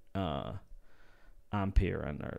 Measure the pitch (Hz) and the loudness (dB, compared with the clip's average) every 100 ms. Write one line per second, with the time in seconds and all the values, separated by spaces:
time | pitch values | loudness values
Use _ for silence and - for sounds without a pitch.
0 | - 98 90 69 53 98 - - - - | -6 -2 0 0 -2 -6 -10 -14 -14 -18
1 | - - - - - 104 98 - 90 87 | -18 -20 -18 -18 -4 0 6 6 6 2
2 | 73 71 - | -2 -4 -4